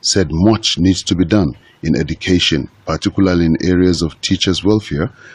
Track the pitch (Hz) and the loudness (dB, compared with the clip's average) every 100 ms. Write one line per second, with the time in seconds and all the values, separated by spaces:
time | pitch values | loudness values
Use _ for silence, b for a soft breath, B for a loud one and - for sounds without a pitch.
0 | - 101 80 80 101 107 - - 92 92 | -4 -2 0 2 4 2 0 0 0 0
1 | - 90 85 104 78 - b b 80 - | -2 -2 2 2 0 -4 b b -2 -2
2 | 76 - - 92 - 78 - _ - 82 | -2 -4 0 0 2 -2 -4 _ -8 -4
3 | 101 - 95 87 82 80 92 90 90 80 | -4 0 2 2 2 0 0 2 2 2
4 | 82 - - 95 - 85 98 107 - 73 | -4 -6 -4 -2 -2 -2 0 0 -2 -6
5 | 107 B B | -6 B B